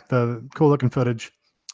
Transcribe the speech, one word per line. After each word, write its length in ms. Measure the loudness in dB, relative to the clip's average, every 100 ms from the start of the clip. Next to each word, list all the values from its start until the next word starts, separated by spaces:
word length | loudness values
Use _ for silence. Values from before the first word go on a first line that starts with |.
| -2
the 340 | 0 0 -4 -12
cool 160 | 0 2
looking 180 | 4 2
footage. 420 | 0 -2 -2 -8 _ _ _ -20